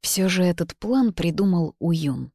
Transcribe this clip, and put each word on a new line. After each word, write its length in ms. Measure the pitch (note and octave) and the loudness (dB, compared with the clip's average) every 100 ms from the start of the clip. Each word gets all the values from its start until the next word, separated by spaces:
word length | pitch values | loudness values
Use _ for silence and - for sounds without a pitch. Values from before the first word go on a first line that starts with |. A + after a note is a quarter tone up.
Всё 280 | - - F#3+ | -4 0 0
же 140 | F#3 | 2
этот 340 | F3+ E3+ E3+ - | 2 2 -4 -6
план 360 | G#3 C4 A#3+ | -2 2 2
придумал 640 | F#3+ E3+ D#3+ G3 F3 E3 - | 0 -2 0 2 2 0 -2
Уюн 500 | E3+ E3 D3 B2+ B2+ | -2 0 0 -4 -8